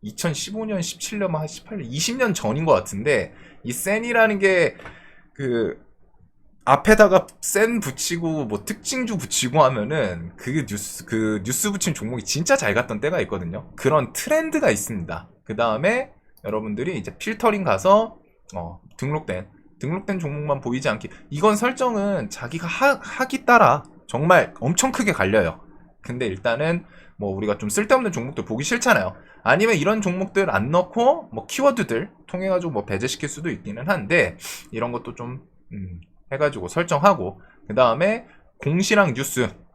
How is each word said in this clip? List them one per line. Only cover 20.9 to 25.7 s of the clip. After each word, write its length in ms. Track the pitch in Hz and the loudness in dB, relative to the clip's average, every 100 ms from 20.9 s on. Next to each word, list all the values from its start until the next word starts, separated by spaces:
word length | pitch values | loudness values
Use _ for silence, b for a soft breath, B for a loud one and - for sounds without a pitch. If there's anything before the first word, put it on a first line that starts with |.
않게, 180 | 107 - B B | -4 -6 B B
이건 260 | 143 202 214 | 2 4 4
설정은 720 | 240 254 254 226 202 190 117 | 0 0 0 0 -2 -2 -4
자기가 380 | - 120 156 170 | -8 -10 -8 -6
하-, 340 | - - - | 2 2 2
하기 440 | - - 262 269 - | -4 -6 -4 -2 6
따라 380 | 240 180 139 - - _ | 8 8 4 0 -20 _
정말 460 | 120 156 175 - - | -2 6 6 6 -2
엄청 320 | 131 175 262 | -2 0 0
크게 200 | 254 208 | 0 -2
갈려요. 500 | 165 95 107 85 - - | 2 4 4 2 -2 -16